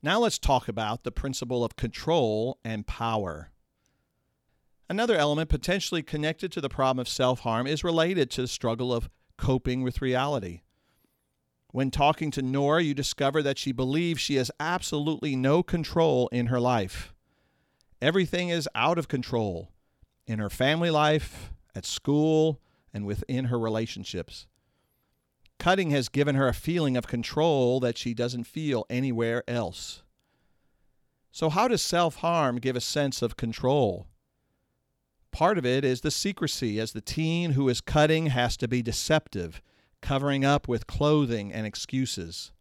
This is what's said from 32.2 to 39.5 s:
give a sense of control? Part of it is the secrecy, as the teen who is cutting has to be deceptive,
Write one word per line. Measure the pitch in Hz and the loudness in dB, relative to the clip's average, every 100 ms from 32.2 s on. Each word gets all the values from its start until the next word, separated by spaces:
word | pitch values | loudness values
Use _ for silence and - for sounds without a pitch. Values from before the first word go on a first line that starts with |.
| 165 170 143 123 | 0 2 2 0
give | 131 123 | -2 -2
a | |
sense | - 147 143 - | -2 0 0 0
of | 120 - | -4 -2
control? | 113 113 127 143 113 - - _ _ _ _ _ _ _ _ _ _ _ _ | -6 -2 2 2 2 -2 -10 _ _ _ _ _ _ _ _ _ _ _ _
Part | - 165 202 | 0 2 4
of | 123 | 2
it | 131 | 2
is | 139 127 | 2 0
the | 151 | -2
secrecy, | - 202 202 156 - 123 107 | -2 -4 -2 -4 -2 -2 -2
as | 113 | -4
the | 113 | -6
teen | - - 160 170 175 | -8 -2 0 0 0
who | 139 139 | 2 2
is | 120 | 0
cutting | - 151 151 160 160 | 0 4 6 4 2
has | 123 120 - | 0 0 -2
to | 123 | -2
be | 127 | -2
deceptive, | 117 110 - 156 - 101 85 | -2 -4 0 0 0 -8 -8